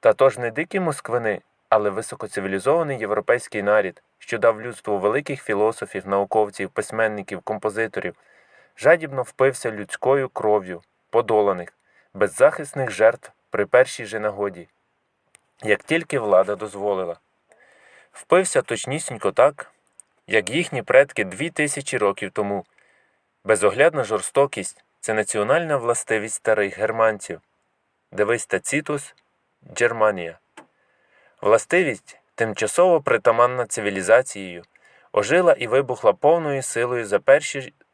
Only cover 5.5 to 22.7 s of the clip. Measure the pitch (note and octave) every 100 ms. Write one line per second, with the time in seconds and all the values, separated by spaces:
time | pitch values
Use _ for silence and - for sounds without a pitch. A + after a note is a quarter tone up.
5.5 | G#2 G#2+ A2+ G#2 F#2+ F#2+ G2 G2 A2 G#2
6.5 | - F#2+ - G#2 A2 A2 G#2 F#2+ F#2 -
7.5 | G#2+ A2 G#2 A2+ - F2 - _ _ _
8.5 | _ _ - B2 E3+ D#3 C3+ A#2+ - C3
9.5 | C3 A#2 G#2+ G2 - C3 C#3 C3 - G#2+
10.5 | G#2 F#2 F2 _ _ _ A#2 A#2 A2 G2+
11.5 | F2+ F2 _ _ _ _ G2+ G2+ - C#3+
12.5 | - D3 C#3 B2 G2+ A2 A#2+ - _ _
13.5 | - G2+ B2 C3 - A2 A2 G#2+ G2+ G2+
14.5 | F2 D#2+ _ _ _ _ _ _ _ _
15.5 | _ G#2+ G2+ - E3 E3 C#3 G#2+ F#2 F#2+
16.5 | G2+ G#2+ G2+ G#2 F#2+ F2 E2+ _ _ _
17.5 | _ _ _ _ _ _ - - F3 F#3
18.5 | C3+ - A2+ - D3 - A#2 G2 - C3+
19.5 | C#3+ - _ _ - _ _ - A2 F#2
20.5 | C#3 - B2+ G#2 B2+ C#3 - F#2+ F#2+ C3+
21.5 | - D3 C#3+ C3+ B2+ G#2 G2 G2 - G2+
22.5 | G2+ -